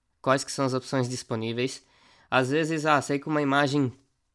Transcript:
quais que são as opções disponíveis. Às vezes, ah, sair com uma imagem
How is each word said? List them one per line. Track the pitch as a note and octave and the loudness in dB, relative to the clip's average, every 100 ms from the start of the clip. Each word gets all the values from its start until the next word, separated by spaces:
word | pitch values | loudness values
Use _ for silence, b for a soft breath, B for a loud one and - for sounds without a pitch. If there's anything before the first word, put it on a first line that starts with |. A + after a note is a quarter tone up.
| _ _ | _ _
quais | - C3+ | 0 0
que | - | 0
são | - | -2
as | C3+ | -2
opções | C3 - C3+ B2 | -2 -2 -2 -2
disponíveis. | B2 - A2+ A2+ A#2 C3 - b b b b b | -6 -6 -6 -4 -2 -4 -6 b b b b b
Às | B2+ B2+ | 0 2
vezes, | D3+ D#3 D#3+ | 0 0 0
ah, | D3+ C#3+ | 2 2
sair | B2+ C#3+ | 2 -2
com | D3 | 0
uma | D3+ | 0
imagem | C#3+ C#3 C#3+ C#3+ C3 - _ _ _ | 2 2 2 2 0 -4 _ _ _